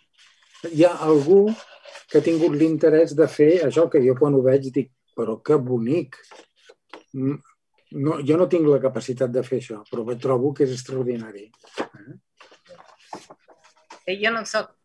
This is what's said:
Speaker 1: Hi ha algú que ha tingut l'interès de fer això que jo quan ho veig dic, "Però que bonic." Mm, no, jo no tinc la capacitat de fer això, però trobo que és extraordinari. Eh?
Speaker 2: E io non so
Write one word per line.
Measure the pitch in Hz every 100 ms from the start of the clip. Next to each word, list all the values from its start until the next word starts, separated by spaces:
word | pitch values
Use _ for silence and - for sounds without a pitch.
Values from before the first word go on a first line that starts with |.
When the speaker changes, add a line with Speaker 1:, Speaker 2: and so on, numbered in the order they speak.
| _ _ _ _ _ _ 170
Speaker 1:
Hi | 156
ha | 175 160
algú | 156 151 139 196 208 220 - - - - _
que | 151
ha |
tingut | 139 165 165
l'interès | 147 160 151 160 156 160 147
de | 151
fer | - 151 175
això | 143 156 170
que | 151
jo | 127 127
quan | 147
ho | 139
veig | 127 139 135
dic, | 135 120 _ _ -
"Però | 110 110
que | - 151
bonic." | 123 123 113 170 139 - _ - _ _ _ _ _ - _
Mm, | 135 135 143 _ _ _ _ _
no, | 147 143 165
jo | 139 165
no | 180
tinc | 180 147
la | 139
capacitat | 131 131 127 123 131
de | 123
fer | 120 127
això, | - 107 -
però | 117 113 120
trobo | 131 127 139
que | 139
és | 135
extraordinari. | 123 131 131 123 117 110 101 107 _ _ -
Eh? | - - 302 - _ _ - _ _ 539 - _ _ - - - _ _ _ _ _ - -
Speaker 2:
E |
io | 202 214
non | 226 208
so | 220 - _